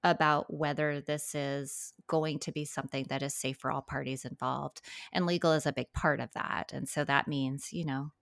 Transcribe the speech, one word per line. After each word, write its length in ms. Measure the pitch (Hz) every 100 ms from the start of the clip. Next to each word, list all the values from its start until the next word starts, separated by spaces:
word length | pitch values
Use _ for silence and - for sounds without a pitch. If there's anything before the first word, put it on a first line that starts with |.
about 480 | 180 170 156 147 -
whether 480 | 151 151 147 151 147
this 340 | 143 147 -
is 600 | 147 139 139 139 - - _ -
going 320 | 160 156 143
to 120 | -
be 120 | 151
something 420 | 147 - 135 139 131
that 140 | 135
is 120 | 139
safe 220 | - 131 135
for 160 | 131
all 100 | 139
parties 420 | - 143 135 135
involved. 580 | 123 - 127 131 143 - - - -
And 140 | - 175
legal 260 | 175 165
is 140 | 156 151
a 60 |
big 200 | 131 127
part 280 | - 160 135
of 120 | 120
that. 380 | - - - -
And 160 | 135 -
so 140 | -
that 220 | 143 139 -
means, 440 | 143 135 139 -
you 140 | 170 156
know 260 | 135 147 _